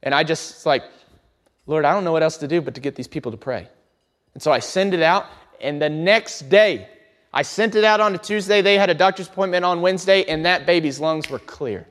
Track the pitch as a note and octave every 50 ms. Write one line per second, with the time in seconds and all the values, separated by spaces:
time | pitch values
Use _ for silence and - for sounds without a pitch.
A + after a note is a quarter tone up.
0 | - C3+ C#3 C#3+ D#3+ D#3 E3 D3+ - - - - - D#3+ C#3+ B2 - - - _
1 | _ _ _ _ _ _ _ _ _ _ _ _ _ - D3 D#3 D3+ C#3+ E3 G3+
2 | F#3+ F3 E3 D#3+ D#3+ D#3 - - D3+ C#3 D#3+ F3 D#3 C3+ - - B2 C#3+ C#3 -
3 | B2+ - - D#3 C3 B2+ G#2+ G2+ - C3+ B2+ G#2 F2+ - _ _ _ _ _ _
4 | _ _ _ _ _ _ _ C3+ - D#3 C#3+ A#2+ A#2 - - F#3+ F#3+ G3+ F#3 F3
5 | D#3+ D#3+ F3 G3 - - - - - _ _ - - C#3 D3 D3 D3+ D3+ D3+ D#3
6 | E3 F3+ G#3 A3+ A3 - - - D3+ C3 F3+ G3+ G#3+ G#3 E3 A2 F#2 - - _
7 | _ _ _ _ _ _ - C3+ D3 - - - G#3+ A3+ G3+ G#3+ G#3+ G#3+ G#3+ G#3
8 | G#3+ G#3+ G3 E3+ - - G#3 G#3+ F#3+ F#3+ G#3 G#3 F#3+ G3 G3+ G3 G3 F#3 E3+ D3
9 | F#3 F#3+ F#3+ - F#3 D#3+ - - G3 F#3+ F3+ F3+ F3+ F3+ F3+ E3+ F3 F#3 F#3+ F#3
10 | F#3 F#3+ F#3+ F#3+ F#3 - D#3+ D#3 D#3+ F3 F3+ F3 D3+ D3+ E3+ F3 D#3+ D3+ C3+ C3+
11 | D3 D#3+ D#3+ D#3 D3 - C#3+ A#2 - - - - D3+ B2 G#2 F2+ E2 _